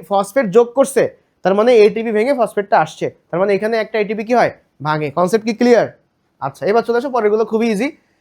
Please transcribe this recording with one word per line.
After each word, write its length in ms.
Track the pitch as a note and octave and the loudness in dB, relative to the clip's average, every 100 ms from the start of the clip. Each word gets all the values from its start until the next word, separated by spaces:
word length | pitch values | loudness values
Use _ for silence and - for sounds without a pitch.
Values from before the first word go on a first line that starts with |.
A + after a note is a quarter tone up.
| F#3 | -2
ফসফেট 380 | G3+ G3 C#4 A3 | -2 -2 -2 2
যোগ 160 | G#3 A#3+ | 2 2
করছে, 300 | B3 C4+ - D#3 - _ _ F#3 | 0 0 0 -2 -4 _ _ -2
তার 80 | G3 | 2
মানে 160 | A#3 A#3+ | 4 6
এটিপি 340 | G#3 G3 A3+ | 4 2 -4
ভেঙে 220 | G#3+ B3 | -2 -2
ফসফেটটা 420 | C4 G#3 - G3+ G3+ | -2 -2 -4 0 0
আসছে, 260 | D#3 - D3 - _ | 0 -4 -8 -8 _
তার 120 | E3 | -4
মানে 120 | G3+ | 0
এখানে 220 | G3 G#3+ A3+ | 0 -2 -4
একটা 200 | G#3+ A3 | -4 -4
এটিপি 240 | G3 G#3+ | -4 -6
কি 100 | G#3+ | -2
হয়? 200 | A#3+ D#3+ - _ _ | 0 0 -2 _ _
ভাঙে। 260 | C#3+ D3+ D3 | -4 -4 -4
কনসেপ্ট 340 | D#3 F3+ A3 A3 | -2 0 0 -2
কি 80 | |
ক্লিয়ার? 340 | A3 B3 A3+ C#3+ - _ _ _ _ | 0 4 4 2 -6 _ _ _ _
আচ্ছা, 220 | C3+ - F#3 | -10 -6 -2
এবার 180 | A3+ | 0
চলে 140 | A3+ A#3 | 0 -2
আসো 100 | C#4 | -2
পরেরগুলো, 320 | B3 G#3 G#3+ A3 | -2 0 0 -2
খুবই 220 | A3 A#3 | -2 -2
ইজি। 180 | G3+ C#4 - _ _ | -2 -4 -8 _ _